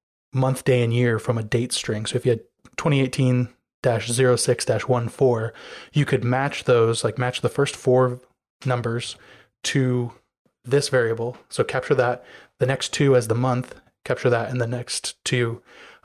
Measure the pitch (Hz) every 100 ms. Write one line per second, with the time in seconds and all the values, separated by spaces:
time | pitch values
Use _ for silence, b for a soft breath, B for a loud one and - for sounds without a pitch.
0 | _ _ _ 131 131 127 - 127 120 117
1 | 123 113 - 113 107 113 123 - - 107
2 | 113 120 127 113 - _ - - 165 139
3 | 131 - 127 123 120 _ _ _ 131 113
4 | 110 120 127 120 - 123 - 117 - 123
5 | 117 - 135 117 110 - B B B 151
6 | 139 131 117 123 139 - - 120 113 113
7 | 117 104 127 - 117 - 139 - - 127
8 | 127 123 _ _ _ _ 131 123 117 117
9 | - - B B B _ - 143 127 123
10 | 117 - _ _ _ _ 123 139 139 131
11 | 113 113 117 123 _ - - 135 - 131
12 | 120 120 - B B B 127 135 - -
13 | 139 127 113 120 127 123 120 - _ _
14 | - 131 131 117 113 123 117 123 117 -
15 | - - - 127 117 120 _ B B B